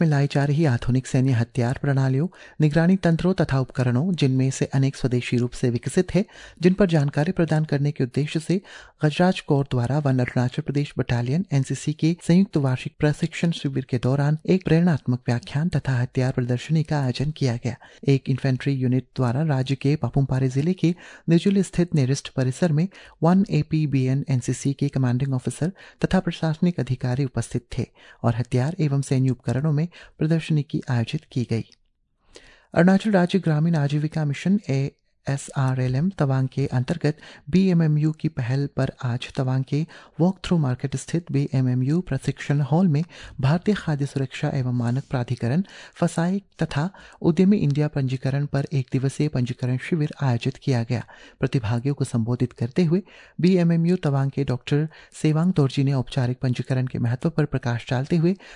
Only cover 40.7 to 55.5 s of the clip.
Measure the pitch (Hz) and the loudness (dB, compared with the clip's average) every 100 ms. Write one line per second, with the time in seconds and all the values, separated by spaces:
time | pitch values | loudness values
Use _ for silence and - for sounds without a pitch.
40.7 | 127 139 135 - 165 170 139 143 135 127 | -2 -4 -6 -4 -6 -2 -2 0 0 0
41.7 | 127 131 170 - 135 - - - 147 143 | 0 0 -2 -2 -4 -4 -6 -2 -2 2
42.7 | 160 190 143 175 - - - 131 175 214 | 2 2 2 -2 -10 -18 -2 0 0 0
43.7 | 190 - 139 139 135 131 - 151 139 123 | -2 -2 -4 -4 -4 -6 -4 -4 -2 -2
44.7 | 123 117 131 - 131 120 120 117 160 190 | -2 -2 -4 -4 -6 -4 -4 -2 -2 -2
45.7 | - - - 170 - 170 196 - - 160 | -10 -14 -4 -2 0 -2 -2 -6 -6 -4
46.7 | 143 185 - - - 170 165 190 208 147 | -4 -6 -8 -20 -4 0 4 4 4 2
47.7 | 143 151 143 131 131 131 139 143 139 143 | 0 0 -2 -2 -2 -2 -2 -2 -4 -2
48.7 | 139 - 135 135 - 151 131 123 - 127 | -4 -2 -2 -2 -2 -2 -2 -4 -4 -4
49.7 | 127 - 165 151 - 135 117 135 - 139 | -4 -2 -2 -2 -2 -2 0 -2 -4 -2
50.7 | 120 113 117 - - - - 135 135 107 | -2 -2 -4 -6 -18 -16 -6 -2 -2 -2
51.7 | 120 135 139 135 120 113 123 127 - 120 | -2 -2 -4 -2 -2 -2 -2 -4 -4 -4
52.7 | - 165 180 - - - - 170 185 170 | 0 2 0 -2 -18 -16 0 2 4 4
53.7 | 165 165 180 147 139 135 - 139 123 - | 2 2 0 0 0 -2 -2 -2 -4 0
54.7 | 147 156 - - - 156 156 180 | 0 -2 -8 -20 -4 0 2 2